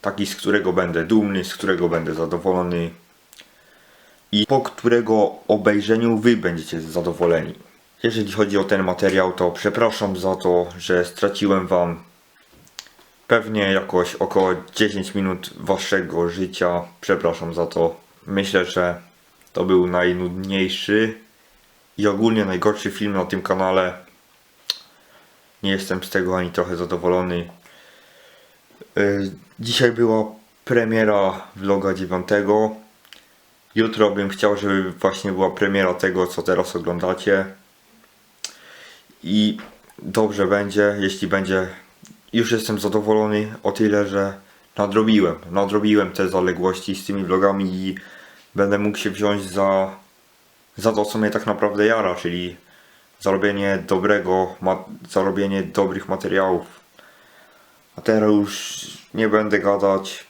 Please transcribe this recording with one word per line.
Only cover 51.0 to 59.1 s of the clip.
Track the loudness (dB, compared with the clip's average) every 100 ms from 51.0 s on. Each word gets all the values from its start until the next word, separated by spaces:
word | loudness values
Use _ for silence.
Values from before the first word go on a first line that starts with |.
co | -2 0
mnie | 0
tak | 0 -2
naprawdę | 0 0 2 2
jara, | 2 0
czyli | -2 -4 -6 -8 -12 _ -20 _ _ _ _
zarobienie | -2 0 0 0 -2 -2 -2
dobrego | 0 2 2 2 0 0 -2
ma-, | -2 -2 -6 -18 -4
zarobienie | -2 0 0 -2 -2
dobrych | -4 -2 -2 -2 -6
materiałów. | -6 -2 0 0 0 -4 -20 _ _ -20 _ _ _ -20 _ _ _ _ -4
A |
teraz | 2 4 4
już | 4 2 -4 -10 -12 -14 -16 -12